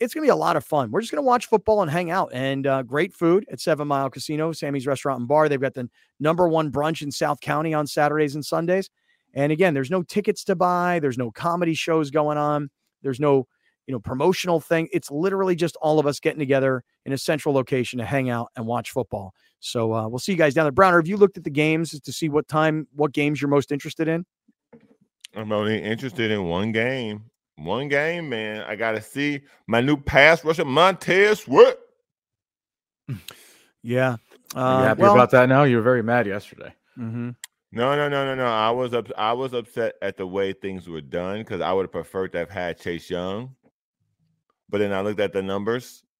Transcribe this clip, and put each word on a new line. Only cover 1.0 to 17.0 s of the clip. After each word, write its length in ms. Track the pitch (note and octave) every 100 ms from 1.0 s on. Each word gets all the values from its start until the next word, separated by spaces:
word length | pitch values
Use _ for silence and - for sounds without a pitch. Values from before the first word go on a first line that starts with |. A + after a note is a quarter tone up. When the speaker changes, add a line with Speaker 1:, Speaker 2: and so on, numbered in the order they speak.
| A#3
Speaker 1:
gonna 80 | D4+
watch 240 | C4+ B3 -
football 360 | G#3+ - G#3+
and 80 | F3
hang 220 | D#3+ F3
out, 180 | F#3 E3+
and, 340 | B2 C3+ C3+ C#3
uh, 160 | C3+
great 300 | A#2+ C#3 F#3
food 320 | - E3+ F3+ -
at 120 | -
Seven 260 | - D3+ D3
Mile 220 | C#3 C3+
Casino, 420 | C3+ - D3+ D#3+
Sammy's 340 | D#3+ D3+ C#3 B2+
Restaurant 340 | C3+ C#3+ B2+
and 80 | A#2+
Bar. 180 | D3 D#3
They've 140 | C#3+
got 140 | C3+ B2+
the 140 | B2 - _ _
number 300 | D3 E3+ F3+
one 240 | D#3+ D#3
brunch 280 | C3+ D3+ E3
in 80 | D3
South 300 | - D3+ D3
County 340 | - D3 D#3+
on 140 | D#3 D3
Saturdays 480 | - D3 D3+ D3+ C#3+
and 100 | C#3
Sundays. 440 | E3 E3+ F#3 F#3+ _ _ _ _ -
And 160 | C#3+
again, 240 | D#3 F#3 C#3
there's 160 | C3
no 100 | F#3
tickets 420 | F3 - G3+ G3 -
to 100 | F#3
buy. 420 | F3+ F3+ F3 F3
There's 200 | D3 A#2+
no 100 | A#2+
comedy 460 | - E3 F3 F3 D#3+
shows 340 | - D#3+ D3
going 300 | D3 D3+ D3
on. 320 | D3 D3 D3 - _ _
There's 160 | C#3 B2
no, 280 | D3 C#3 B2+ _ _ _ -
you 60 |
know, 80 | C3
promotional 600 | - C3 D#3 F#3 F3+ E3
thing. 300 | - E3 E3
It's 200 | F3 -
literally 440 | C#3+ F#3 G3 F#3+ F3+
just 200 | E3 -
all 160 | D#3+ D#3
of 80 | C#3+
us 120 | C#3
getting 200 | D#3 C#3+
together 440 | C#3 C3+ C3+ C3 - _